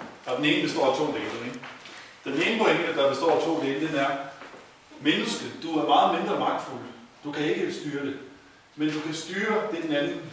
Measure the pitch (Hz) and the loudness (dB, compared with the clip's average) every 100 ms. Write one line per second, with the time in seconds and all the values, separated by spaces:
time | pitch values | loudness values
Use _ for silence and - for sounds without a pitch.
0 | - - 131 127 151 151 156 160 135 - | -12 -12 -6 0 2 2 2 2 4 4
1 | 151 - - - 240 - - - - - | 0 -2 -4 -6 -8 -10 -12 -16 -18 -18
2 | - - - - 196 226 - 160 170 143 | -18 -12 -4 0 2 4 4 4 2 2
3 | 139 - 165 147 156 151 135 139 156 143 | 2 4 4 4 4 0 0 0 0 0
4 | 135 139 - - - - - - - - | 0 -2 -6 -14 -18 -18 -20 -20 -20 -2
5 | 151 196 - - - - 165 156 147 156 | 0 2 0 -4 -6 -8 -2 0 4 6
6 | 147 165 202 - - - - 123 - - | 6 4 0 0 0 -2 -4 -10 -12 -16
7 | - - 147 151 151 - - - 147 139 | -20 -12 -6 -2 0 0 -2 -4 -4 -4
8 | 139 - - - - - - 147 151 151 | -4 -6 -12 -18 -20 -20 -16 -2 -2 0
9 | 156 156 185 190 220 214 - 170 160 143 | -4 -6 -6 -2 0 0 0 -2 0 0
10 | - - - | 0 -2 -10